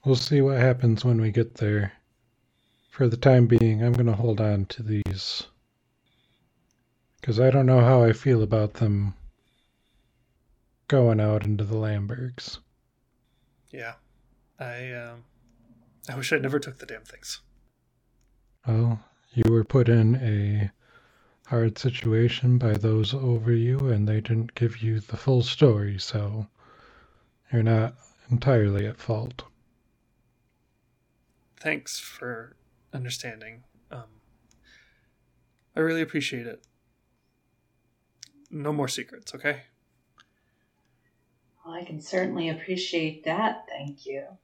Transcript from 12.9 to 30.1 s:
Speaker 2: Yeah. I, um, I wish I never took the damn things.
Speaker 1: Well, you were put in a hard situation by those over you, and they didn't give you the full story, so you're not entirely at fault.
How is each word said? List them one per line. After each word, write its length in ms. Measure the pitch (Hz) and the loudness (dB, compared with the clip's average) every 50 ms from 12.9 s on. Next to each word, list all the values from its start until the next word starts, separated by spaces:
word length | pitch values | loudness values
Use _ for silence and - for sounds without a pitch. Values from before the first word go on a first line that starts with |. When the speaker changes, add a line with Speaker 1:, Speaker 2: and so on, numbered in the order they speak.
| _ _ _ _ _ _ _ _ _ _ _ _ _ _ _ _ | _ _ _ _ _ _ _ _ _ _ _ _ _ _ _ _
Speaker 2:
Yeah. 240 | - 127 117 117 117 _ _ _ _ _ _ _ _ _ _ _ _ _ | -18 -16 -16 -16 -16 _ _ _ _ _ _ _ _ _ _ _ _ _
I, 320 | 139 123 120 123 127 127 | -14 -14 -12 -12 -14 -12
um, 320 | 123 123 120 117 117 120 117 _ _ _ _ _ _ _ _ _ _ _ _ _ _ _ - - | -14 -14 -14 -16 -18 -20 -20 _ _ _ _ _ _ _ _ _ _ _ _ _ _ _ -16 -14
I 80 | 127 | -12
wish 160 | 135 131 - | -10 -4 -2
I 60 | 160 147 | -2 -2
never 200 | 131 135 139 147 | -2 -2 -4 -4
took 200 | - - 127 _ | -6 -6 -16 _
the 80 | - | -18
damn 180 | - 120 107 - | -18 -18 -20 -20
things. 360 | - - - - - - - _ _ _ _ _ _ _ _ _ _ _ _ _ _ _ _ _ _ _ _ _ _ _ _ _ | -20 -20 -20 -16 -16 -16 -16 _ _ _ _ _ _ _ _ _ _ _ _ _ _ _ _ _ _ _ _ _ _ _ _ _
Speaker 1:
Well, 380 | 120 110 110 117 117 113 104 - _ _ _ _ _ | -2 0 2 2 0 0 -4 -8 _ _ _ _ _
you 120 | - 123 110 113 | -2 0 2 4
were 100 | 117 113 104 | 4 2 2
put 240 | - - 131 120 117 | 2 2 2 4 6
in 280 | 117 117 110 110 120 | 4 4 6 4 2
a 540 | 131 127 110 104 101 101 101 104 104 101 98 _ _ _ _ _ _ _ _ _ _ _ _ _ _ _ - | 2 0 -2 0 0 0 0 0 -2 -2 -4 _ _ _ _ _ _ _ _ _ _ _ _ _ _ _ -4
hard 300 | 127 117 113 110 107 - | -2 0 0 0 -2 -2
situation 800 | - 131 123 - - 113 110 110 120 117 - - - 123 123 123 | -4 -4 -4 -2 -2 0 2 2 2 2 0 0 2 2 2 4
by 140 | 123 110 104 | 2 2 0
those 400 | 101 104 110 110 110 107 107 131 | 2 2 0 2 2 0 0 -2
over 380 | 135 131 127 120 113 110 117 | -2 0 0 0 0 2 2
you, 260 | 120 113 117 120 131 139 139 131 | 2 2 2 0 0 0 0 0
and 180 | 113 104 104 107 | 2 2 2 0
they 120 | 107 107 | 0 -2
didn't 340 | 107 - 117 113 113 120 _ | 0 0 -2 -2 -2 -4 _
give 240 | - 120 113 - 113 | -2 -2 -2 -2 -2
you 180 | 113 113 113 107 | -2 -2 -2 -2
the 160 | 104 - 117 | -4 -8 -12
full 260 | - - 139 131 123 | -4 0 2 2 2
story, 560 | 117 - - - 151 131 110 104 104 101 101 95 | 2 0 2 4 4 4 4 2 0 -4 -4 -6
so 500 | - - - 107 104 101 104 110 104 - _ _ _ _ - _ - - _ _ _ _ _ _ _ _ _ _ _ _ | -8 -6 -6 -4 -4 -4 -6 -8 -10 -10 _ _ _ _ -20 _ -20 -20 _ _ _ _ _ _ _ _ _ _ _ _
you're 100 | - 117 | 0 0
not 320 | 110 113 113 110 110 117 - _ _ _ _ _ _ - | 2 4 2 2 2 -2 -6 _ _ _ _ _ _ -2
entirely 560 | 123 117 - 143 131 113 104 101 98 101 101 | -2 0 2 2 4 4 4 2 0 -2 -4
at 120 | 104 - - | -4 -8 -10
fault. 460 | - - 117 107 117 117 - - - - _ _ _ _ _ _ _ _ _ _ _ _ | -6 -4 -4 -4 -4 -10 -12 -16 -20 -20 _ _ _ _ _ _ _ _ _ _ _ _